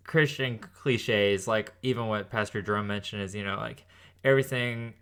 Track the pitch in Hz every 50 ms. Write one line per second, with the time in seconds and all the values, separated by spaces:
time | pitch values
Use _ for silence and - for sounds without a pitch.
0 | - - - 160 151 143 - - 131 127 117 110 - - - - - 143 123 110
1 | - - 113 104 101 101 101 95 - 113 110 110 107 - - _ - 131 123 120
2 | 117 110 107 104 98 95 - 110 104 - - 107 92 101 104 104 104 101 104 104
3 | 101 - - 104 98 95 98 104 101 101 98 98 107 113 - - - _ - -
4 | - - _ _ - 139 135 135 131 - 131 123 120 120 117 117 117 117 110 _